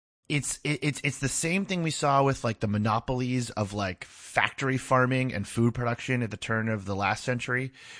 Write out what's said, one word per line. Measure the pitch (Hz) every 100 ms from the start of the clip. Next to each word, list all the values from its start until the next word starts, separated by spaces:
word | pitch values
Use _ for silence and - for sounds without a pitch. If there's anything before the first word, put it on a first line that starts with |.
| _ _ _
it's, | 147 - -
it, | 147 151
it's, | 151 135
it's | 139 -
the | 135
same | - 165 185 196
thing | 180
we | 160
saw | - 147 139
with, | 135 131
like, | 117 107
the | 104
monopolies | 104 107 110 - 127 127 127 117
of, | - 101
like, | 101 98 90
factory | - - - - 107 - 135 131
farming | - 127 127 131 127
and | 98 98
food | - 117
production | 117 120 117 - 123
at | 117
the | 104
turn | - 110 110
of | 110 95
the | 98
last | 98 110
century, | - 123 120 123 131 - -